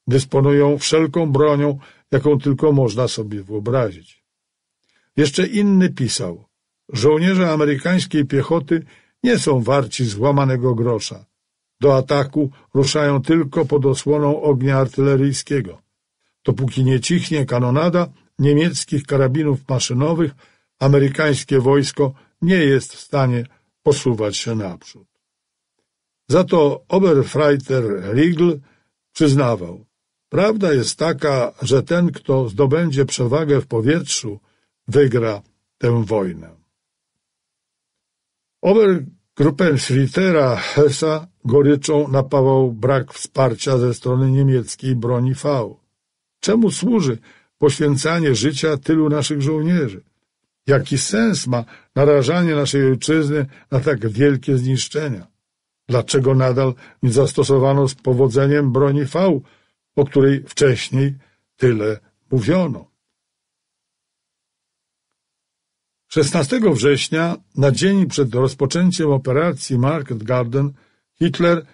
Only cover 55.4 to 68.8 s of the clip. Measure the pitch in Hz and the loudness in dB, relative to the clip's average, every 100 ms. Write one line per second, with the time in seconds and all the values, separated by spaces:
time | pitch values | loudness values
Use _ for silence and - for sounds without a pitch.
55.4 | _ _ _ _ - 120 - 139 131 131 | _ _ _ _ -4 -4 0 0 2 2
56.4 | 131 123 131 127 - - 127 117 131 - | 2 0 -2 -4 -16 -4 0 2 2 0
57.4 | 131 135 135 139 135 - 131 123 135 127 | 2 2 4 2 0 -2 -2 2 2 2
58.4 | 139 147 139 127 143 143 139 170 190 139 | 2 2 2 2 2 0 -2 0 0 0
59.4 | - _ _ _ _ - 139 139 135 139 | -6 _ _ _ _ -2 0 4 2 2
60.4 | - - 139 113 - 131 139 135 _ _ | -4 0 2 2 -2 -2 -2 -4 _ _
61.4 | _ - 127 110 107 107 _ _ - 131 | _ -2 0 0 -2 -6 _ _ -4 -2
62.4 | 107 185 160 - - _ _ _ _ _ | 0 0 -2 -6 -14 _ _ _ _ _
63.4 | _ _ _ _ _ _ _ _ _ _ | _ _ _ _ _ _ _ _ _ _
64.4 | _ _ _ _ _ _ _ _ _ _ | _ _ _ _ _ _ _ _ _ _
65.4 | _ _ _ _ _ _ _ 160 139 175 | _ _ _ _ _ _ _ -2 0 0
66.4 | 139 254 208 120 139 135 - 160 170 - | -2 0 0 2 2 0 -2 -2 -2 -6
67.4 | _ - 139 123 185 196 151 147 131 123 | _ 0 0 2 0 2 0 0 -2 0
68.4 | 131 - 135 170 | -2 -2 -2 0